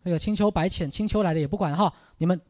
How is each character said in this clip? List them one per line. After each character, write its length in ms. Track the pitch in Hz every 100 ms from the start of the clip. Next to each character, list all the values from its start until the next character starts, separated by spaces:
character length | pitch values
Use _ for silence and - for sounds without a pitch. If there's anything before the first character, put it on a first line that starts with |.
那 80 | 175
个 80 | 165
青 160 | 214
丘 160 | 208 208
白 180 | 185 180
浅， 220 | - 156
青 160 | - 208
丘 160 | 214
来 100 | 185
的 60 | 160
也 80 | 143
不 100 | 202
管 180 | 175
哈， 160 | 151 196 - _ _
你 60 |
们 140 | 165 180